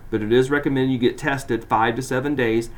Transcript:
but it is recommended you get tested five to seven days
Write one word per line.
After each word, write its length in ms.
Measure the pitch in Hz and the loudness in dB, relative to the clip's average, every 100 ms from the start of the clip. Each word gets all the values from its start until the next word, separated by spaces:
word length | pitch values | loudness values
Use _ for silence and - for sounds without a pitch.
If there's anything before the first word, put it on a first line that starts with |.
| - | -6
but 120 | 110 | -4
it 120 | 107 | 2
is 160 | 123 131 | 2 4
recommended 420 | 143 147 131 131 | 0 0 0 0
you 60 | 127 | 2
get 200 | 117 - | 0 0
tested 460 | 151 139 - 113 | -4 -4 -2 -4
five 320 | - 110 117 120 | 0 2 2 0
to 60 | |
seven 340 | 127 127 143 135 | -2 -2 -2 0
days 360 | 117 113 117 | 2 0 -2